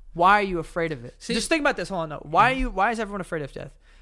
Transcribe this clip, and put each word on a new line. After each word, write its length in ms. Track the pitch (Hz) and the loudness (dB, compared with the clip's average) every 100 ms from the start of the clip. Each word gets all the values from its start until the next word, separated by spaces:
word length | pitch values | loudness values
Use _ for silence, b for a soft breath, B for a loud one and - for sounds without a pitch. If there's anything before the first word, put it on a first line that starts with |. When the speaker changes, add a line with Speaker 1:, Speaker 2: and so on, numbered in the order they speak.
| - | -10
Speaker 1:
why 200 | 165 180 208 | 2 6 6
are 40 | |
you 160 | 196 170 | 4 -4
afraid 320 | 151 180 165 | -4 -4 -4
of 120 | 135 | -4
it? 120 | 123 - | -12 -12
Speaker 2:
See 160 | - | -4
Speaker 1:
Just 160 | 220 - | -2 0
think 120 | 330 | 2
about 160 | 285 226 | 2 -2
this. 120 | 175 | -4
Hold 120 | 185 | -6
on, 60 | 156 | -6
no. 80 | 147 | -8
Why 300 | 143 170 233 | 0 4 4
are 20 | |
Speaker 2:
Mm-hmm. 80 | 262 | 2
Speaker 1:
you, 100 | 254 | -2
why 220 | 190 220 | 0 0
is 80 | 226 | 0
everyone 220 | 202 202 | -6 -6
afraid 200 | - 165 | -6 -6
of 100 | 135 | -6
death? 180 | - - - b b | -10 -14 -18 b b